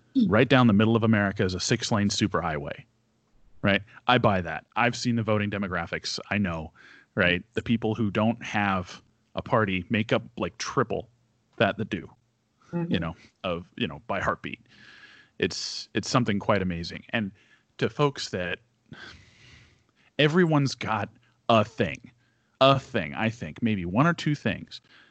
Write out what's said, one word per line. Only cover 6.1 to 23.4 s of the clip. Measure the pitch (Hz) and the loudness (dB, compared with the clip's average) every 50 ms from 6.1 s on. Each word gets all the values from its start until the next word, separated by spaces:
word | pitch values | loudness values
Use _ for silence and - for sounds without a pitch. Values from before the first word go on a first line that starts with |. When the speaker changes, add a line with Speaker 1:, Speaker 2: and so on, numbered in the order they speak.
| - - - - | -10 -10 -6 -2
Speaker 2:
I | 98 | 0
know, | 104 101 87 82 80 78 - _ - - - - - _ _ - | 0 0 0 -2 -6 -8 -12 _ -20 -20 -20 -20 -20 _ _ -2
right? | 107 92 90 90 90 - _ - | 2 2 2 2 0 -2 _ -8
The | 107 | -8
people | - - 117 113 - 110 107 | -2 0 -2 0 0 -4 -2
who | 113 110 101 | -2 -2 -2
don't | 90 110 107 117 117 - - | 0 0 0 0 0 -4 -8
have | - - 104 101 98 95 92 87 - - - _ _ _ _ _ _ - | -6 -2 -2 0 0 0 -2 -4 -8 -14 -20 _ _ _ _ _ _ -10
a | - | -10
party | - - 131 113 107 95 95 92 92 - | -4 0 2 2 2 2 -2 -4 -2 -2
make | 113 107 110 - | -2 -2 0 0
up, | 131 113 117 - - | 0 -2 -2 -6 -8
like, | - 92 87 - - | -6 -6 -6 -6 -10
triple | - - - 139 113 - 95 85 - _ _ _ _ _ _ _ _ _ _ | -10 -4 -2 -2 -2 -2 -4 -8 -8 _ _ _ _ _ _ _ _ _ _
that | - 110 95 - - | 0 0 0 0 -4
that | 107 - | -6 -6
do, | 104 80 - - - _ _ _ _ _ _ _ _ _ _ - | -6 -8 -8 -12 -20 _ _ _ _ _ _ _ _ _ _ -8
Speaker 1:
Mm-hmm. | 170 170 170 170 | -6 -6 -4 -2
Speaker 2:
you | - 87 | -2 -2
know, | 82 82 - - - - _ _ - | -2 -4 -8 -10 -18 -20 _ _ -6
of, | 92 85 85 90 _ - | -4 -4 -4 -8 _ -8
you | - 117 | -6 -6
know, | 78 71 73 - | -6 -6 -12 -8
by | - 98 92 | -6 -6 -2
heartbeat. | - 110 98 - - 73 - - _ _ - - - - - - - - - - - _ _ - | -2 -4 -4 -4 -8 -12 -12 -12 _ _ -20 -20 -20 -20 -20 -20 -20 -20 -20 -20 -20 _ _ -2
It's, | 101 87 - - - - - - - _ - | -2 -2 -2 -6 -10 -10 -10 -12 -14 _ -6
it's | 110 - - | -6 -4 2
something | - 127 120 113 101 98 | 0 2 2 2 0 0
quite | - - 104 98 | 2 2 2 2
amazing. | 92 92 85 85 85 87 92 - - - | 2 -2 -4 -4 -6 -10 -12 -14 -12 -6
And | - 117 104 95 - _ _ _ _ _ _ _ _ - | -4 -4 -4 -4 -8 _ _ _ _ _ _ _ _ -4
to | 127 - | -4 -4
folks | - - 147 139 - - - - | 0 0 0 0 0 -4 -10 -8
that | 117 92 90 87 90 - _ _ _ _ _ _ - - - - - - - - _ - - - - - - _ _ _ _ _ _ _ _ _ - - | -6 -6 -4 -6 -6 -8 _ _ _ _ _ _ -20 -20 -20 -20 -20 -20 -20 -20 _ -20 -20 -20 -20 -20 -20 _ _ _ _ _ _ _ _ _ 0 2
everyone's | 147 151 160 185 180 160 151 143 139 127 - | 2 4 6 4 4 6 4 2 2 0 -2
got | - - 110 110 104 104 107 _ _ _ _ _ _ - - | -6 -6 -4 -4 -4 -4 -6 _ _ _ _ _ _ 2 4
a | 117 107 104 | 4 4 4
thing, | - - - 101 76 65 - - - _ _ _ _ _ _ _ _ _ - | 2 -2 -2 -2 -2 -2 -10 -16 -20 _ _ _ _ _ _ _ _ _ 4
a | 131 135 135 135 | 6 6 6 4
thing, | - - - 104 78 73 69 | 0 -4 -4 -4 -4 -4 -6
I | 78 110 113 | -4 -4 -4
think, | 113 - | -4 -6